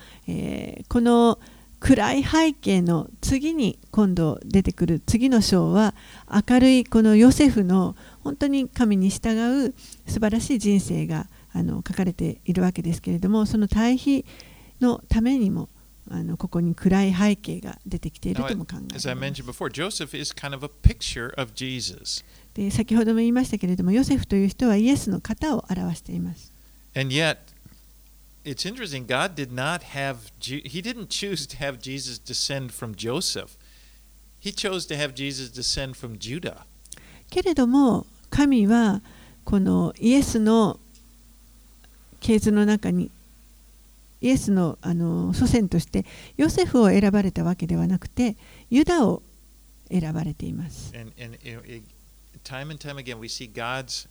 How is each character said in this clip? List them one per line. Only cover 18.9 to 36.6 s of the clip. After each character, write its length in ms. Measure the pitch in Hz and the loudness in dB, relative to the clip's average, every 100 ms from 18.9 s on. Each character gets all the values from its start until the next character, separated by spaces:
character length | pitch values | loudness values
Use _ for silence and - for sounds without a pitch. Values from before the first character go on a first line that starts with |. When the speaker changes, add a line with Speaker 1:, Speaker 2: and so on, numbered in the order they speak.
| 135 | -10
Speaker 1:
す。 80 | 131 | -8
Speaker 2:
Now, 20 | |
as 0 | |
I 40 | |
mentioned 300 | 127 139 139 | -6 -8 -8
before, 260 | 123 120 160 | -12 -8 -8
Joseph 480 | 135 185 - 147 147 | -6 -6 -6 -10 -8
is 140 | 147 | -10
kind 220 | - 143 | -10 -12
of 100 | 135 | -10
a 60 | 143 - | -12 -4
picture 500 | - 240 - 127 120 - | -4 -4 -10 -10 -10 -8
of 120 | 123 | -10
Jesus. 680 | 107 131 127 98 92 - - - - - | -10 -10 -10 -12 -14 -14 -14 -16 -20 -18
Speaker 1:
で、 160 | - 202 | -8 -4
先 260 | 202 214 220 | -4 0 0
ほ 80 | |
ど 80 | 226 | 2
も 60 | 226 | 0
言 100 | 233 | 2
い 40 | |
ま 120 | 247 | 0
し 60 | 254 | -2
た 80 | 208 | -4
け 80 | 180 | -2
れ 100 | 180 | -2
ど 80 | |
も、 80 | 180 | 2
ヨ 100 | 220 | 2
セ 140 | 269 269 | 2 0
フ 100 | - | 0
と 100 | 196 | 0
い 80 | |
う 40 | 196 | 0
人 180 | - 247 | 0 2
は 100 | 202 | 2
イ 120 | 233 | 2
エ 80 | 277 | 2
ス 140 | - | 0
の 100 | 180 | -6
型 360 | - 220 311 277 | -6 -6 -2 -4
を 80 | - | -4
表 280 | 185 180 160 | -6 -4 -8
し 40 | |
て 120 | - | -8
い 80 | 175 | -8
ま 140 | 175 | -8
す。 180 | 165 - - - - - | -10 -18 -20 -20 -20 -12
Speaker 2:
And 200 | 131 135 | -6 -2
yet, 240 | 139 160 - - - - - - - - - - - | 0 0 -4 -12 -20 -20 -20 -20 -20 -20 -20 -20 -18
it's 220 | 151 127 180 | -12 -10 -8
interesting, 400 | 254 214 135 117 | -8 -10 -10 -4
God 280 | 127 185 | -2 -2
did 180 | 151 131 | -4 -8
not 300 | 123 139 175 - | -4 -4 -6 -8
have 380 | 139 139 120 104 - | -8 -8 -8 -14 -16
Ju-, 220 | 120 139 | -12 -12
he 180 | 135 165 | -10 -10
didn't 260 | 208 240 190 | -10 -10 -8
choose 380 | - 202 165 135 | -8 -6 -8 -8
to 80 | 127 | -8
have 200 | 139 123 | -8 -8
Jesus 400 | 123 135 127 117 | -12 -10 -10 -14
descend 520 | - 117 - 139 127 | -10 -8 -6 -6 -8
from 240 | - 117 | -12 -12
Joseph. 600 | 104 113 139 - 101 - - - - - - _ - - - | -8 -6 -4 -4 -8 -12 -20 -20 -20 -20 -20 _ -20 -20 -14
He 120 | 202 | -12
chose 340 | 202 208 185 - | -6 -6 -6 -6
to 80 | 147 | -6
have 180 | 147 | -6
Jesus 360 | 127 139 135 127 | -6 -8 -8 -12
descend 440 | 120 113 - 135 | -8 -6 -6 -6
from 240 | 123 120 107 | -10 -14 -12
Judah. 460 | 107 151 117 - | -10 -8 -10 -12